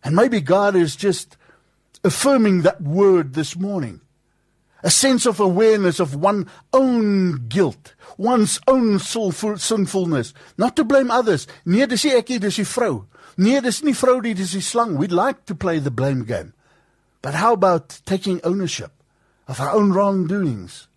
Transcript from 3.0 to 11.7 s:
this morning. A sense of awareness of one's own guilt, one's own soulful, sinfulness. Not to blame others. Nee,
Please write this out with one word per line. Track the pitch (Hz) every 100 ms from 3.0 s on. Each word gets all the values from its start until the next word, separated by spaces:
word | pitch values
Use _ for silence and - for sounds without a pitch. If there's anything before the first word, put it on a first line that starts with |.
| 202 185 147
this | 131 151 170
morning. | 190 196 127 - _ _ _ _ _ _ _ _ -
A |
sense | - 269 254 247
of | 190
awareness | 202 180 220 220 190 160
of | 170
one's | 143 185 202 - - _
own | 262 262 240 214 196 185 139 120
guilt, | 135 170 - - _ - -
one's | 208 247 214 - -
own | 262 226 202
soulful, | - 226 208 151 214 208
sinfulness. | - 220 185 190 175 147 117 - - -
Not | 226 -
to | 240
blame | 277 262
others. | 233 226 160 - -
Nee, | -